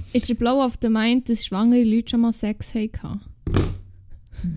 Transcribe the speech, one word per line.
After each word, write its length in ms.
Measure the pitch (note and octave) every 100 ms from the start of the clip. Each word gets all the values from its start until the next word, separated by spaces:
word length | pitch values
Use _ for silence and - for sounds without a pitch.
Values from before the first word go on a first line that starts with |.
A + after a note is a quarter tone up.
| -
Ist 160 | B3 -
der 60 | A#3
Blow 260 | A#3 C4+ B3+
of 120 | -
the 80 | A#3
Mind, 400 | A3 A3 B3+ B3
dass 160 | A3+ -
schwangere 400 | F#3+ A#3 B3 A3+
Leute 240 | A3 A#3
schon 100 | A#3+
mal 140 | A#3
Sex 400 | A3 G#3 G#3+ - A3+
hatten? 460 | A3 - - G3+ - - - - - - - - - - - - F3